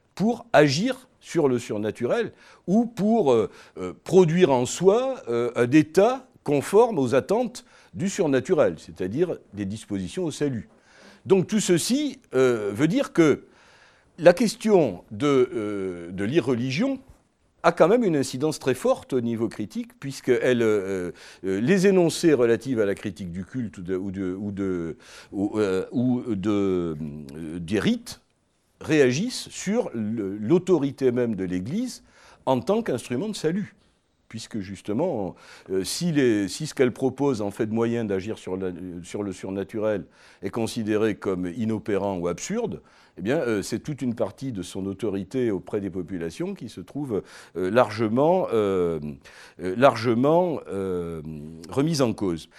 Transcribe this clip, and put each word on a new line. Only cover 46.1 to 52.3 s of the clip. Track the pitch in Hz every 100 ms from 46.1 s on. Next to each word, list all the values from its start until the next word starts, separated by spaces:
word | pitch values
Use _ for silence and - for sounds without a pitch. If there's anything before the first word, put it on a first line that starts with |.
| 92 82 - 180
qui | 196 120
se | -
trouve, | 87 139 139 95 - - - 85
euh, | 92
largement, | 117 107 107 110 120 156 185 -
euh, | 113 101 95 87 80 73 67 - - - -
euh, | 90 95
largement, | 135 117 117 113 139 170 180 123 -
euh, | 98 95 90 85 80 76 76 76 80 85
remise | 101 160 147
en | 120
cause. | - 98